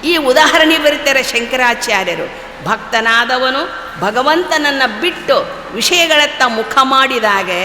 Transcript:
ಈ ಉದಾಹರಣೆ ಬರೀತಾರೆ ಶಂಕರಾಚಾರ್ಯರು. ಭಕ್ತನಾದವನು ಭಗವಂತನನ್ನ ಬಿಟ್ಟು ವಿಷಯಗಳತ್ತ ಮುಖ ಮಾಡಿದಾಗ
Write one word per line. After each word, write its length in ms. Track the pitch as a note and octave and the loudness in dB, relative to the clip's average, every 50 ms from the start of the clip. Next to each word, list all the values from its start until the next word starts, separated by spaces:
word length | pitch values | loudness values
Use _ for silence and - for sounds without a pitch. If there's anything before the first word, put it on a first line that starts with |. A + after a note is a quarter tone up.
| - D#4 | 0 0
ಈ 80 | F4 | 0
ಉದಾಹರಣೆ 600 | E4 C#4+ C4 B3+ D4+ D#4 D4+ - E4 D#4+ D#4 D#4+ D#4+ | 0 2 2 4 4 4 4 4 4 4 4 4 4
ಬರೀತಾರೆ 440 | D4+ D4 D4 D4 D4 C#4+ C4+ C4+ | 2 2 0 2 -2 0 0 0
ಶಂಕರಾಚಾರ್ಯರು. 1080 | B3+ - - A#3+ A#3+ A#3 C4 B3+ B3+ A#3+ A#3 - - A#3+ G#3+ G3 F#3+ F3 E3+ D#3+ D3+ B2+ - - - - - - D3+ | 0 0 -2 -4 -4 -2 -2 0 0 0 0 -2 -2 -2 0 0 0 -2 -4 -4 -6 -8 -10 -14 -16 -16 -16 -10 -4
ಭಕ್ತನಾದವನು 1040 | E3+ A3 A3 - - - A3+ A3 A3+ A3+ A#3 A#3+ A#3+ B3+ B3+ B3+ C4 C4 C#4 E4 - - - - - - - | -4 -4 -4 -4 -4 -2 0 2 2 2 2 2 2 0 0 0 0 -2 -2 -4 -6 -8 -12 -12 -12 -8 -4
ಭಗವಂತನನ್ನ 840 | F3+ G3+ G#3+ A#3+ C4 D4 D#4 E4+ F4+ E4+ E4 D#4 D4 C#4+ C#4 C4+ C4 B3 G#3 G#3 | -4 -2 0 0 2 2 2 2 0 0 -2 0 0 0 0 0 -2 -2 -2 -2
ಬಿಟ್ಟು 640 | C#4 F4+ E4+ - - - C4+ G3+ - - - - - - - | -4 -4 -4 -4 -2 0 0 0 0 -2 -8 -12 -12 -10 -6
ವಿಷಯಗಳತ್ತ 680 | G#3+ A#3 - F4 F4 E4+ E4 D#4 D4 D4 D4 - - C4+ | -4 -2 0 2 2 2 4 4 2 2 0 0 0 0
ಮುಖ 320 | B3 A3+ A3 A3 A3 - C4+ | 0 0 -2 -4 0 2 2
ಮಾಡಿದಾಗ 680 | C4 C4 C4+ C4+ C4+ C4 C4 A#3 G#3+ G#3+ G3+ G3 F#3+ F3+ F3+ F3 F#3 | 2 4 4 2 2 2 0 0 0 0 0 0 0 -2 -2 -2 -2